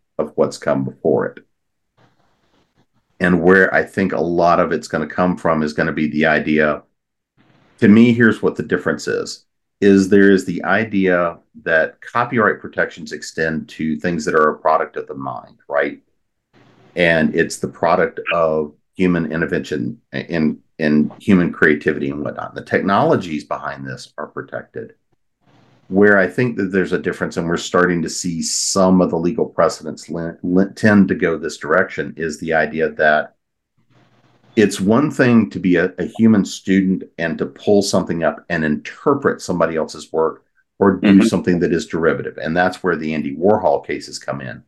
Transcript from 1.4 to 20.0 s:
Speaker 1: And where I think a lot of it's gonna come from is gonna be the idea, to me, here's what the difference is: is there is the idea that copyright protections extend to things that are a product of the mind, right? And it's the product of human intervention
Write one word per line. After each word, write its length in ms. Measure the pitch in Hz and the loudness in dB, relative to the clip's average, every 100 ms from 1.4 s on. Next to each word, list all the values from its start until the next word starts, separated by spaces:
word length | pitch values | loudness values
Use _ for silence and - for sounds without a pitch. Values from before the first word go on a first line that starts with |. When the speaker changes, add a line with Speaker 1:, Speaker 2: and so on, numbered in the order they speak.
| - _ _ _ _ _ _ _ _ _ _ _ _ _ _ _ _ _ | -20 _ _ _ _ _ _ _ _ _ _ _ _ _ _ _ _ _
Speaker 1:
And 220 | 90 87 | 0 2
where 320 | 82 95 92 | 6 6 6
I 100 | 82 | 2
think 300 | 80 - 95 | -2 -2 -2
a 80 | - | -2
lot 380 | 80 85 85 85 | -2 2 2 2
of 120 | 85 | 2
it's 160 | 80 - | -2 -4
gonna 200 | 82 78 | -6 -6
come 300 | - 90 87 | -2 -2 0
from 260 | 87 80 | 0 0
is 100 | 78 | -2
gonna 180 | 76 80 | -2 -4
be 160 | 78 78 | -2 -2
the 200 | 76 78 | 0 2
idea, 560 | 76 76 76 76 73 - _ _ _ _ _ _ _ _ _ | 0 0 2 2 0 -8 _ _ _ _ _ _ _ _ _
to 80 | 107 | 6
me, 260 | 107 120 | 8 6
here's 300 | 117 117 101 | 6 4 2
what 120 | 92 - | -2 -2
the 60 | |
difference 460 | 92 90 - 76 - | -4 -4 -2 -4 -4
is: 380 | 50 - - _ _ _ _ | -6 -8 -12 _ _ _ _
is 280 | 101 98 95 | 4 4 6
there 220 | 101 98 | 6 6
is 140 | 95 95 | 4 0
the 180 | 87 | -6
idea 760 | - 98 110 104 95 90 87 85 _ - | -2 -2 -2 0 2 2 0 -4 _ -12
that 380 | - 80 78 - | -2 0 0 -4
copyright 580 | - 117 123 127 104 - | -8 -4 -2 2 0 0
protections 520 | - - 85 - 78 | -6 -6 -6 -6 -14
extend 580 | 78 - - 80 80 76 | -14 -12 -6 -4 -4 -8
to 280 | - 80 76 | -6 -6 -4
things 280 | 90 87 78 | -4 -4 0
that 100 | 78 | 2
are 140 | 78 | 2
a 100 | 76 | 2
product 380 | 78 80 78 - | 0 0 0 -8
of 100 | - | -12
the 60 | 71 | -12
mind, 420 | 67 62 - _ - | -10 -12 -16 _ -6
right? 340 | 71 73 - _ _ _ _ _ _ _ _ _ - | -2 -2 -6 _ _ _ _ _ _ _ _ _ -2
And 400 | 87 82 78 80 | 2 2 2 0
it's 220 | 80 - | -2 -4
the 100 | - | -10
product 520 | - 82 87 82 - - | -4 0 2 0 -4 -6
of 400 | 85 82 78 76 - _ - | -2 0 0 -4 -10 _ -2
human 360 | 92 87 80 | 0 0 -2
intervention 720 | 80 80 82 71 76 60 - | -4 -2 -4 -4 -6 -6 -10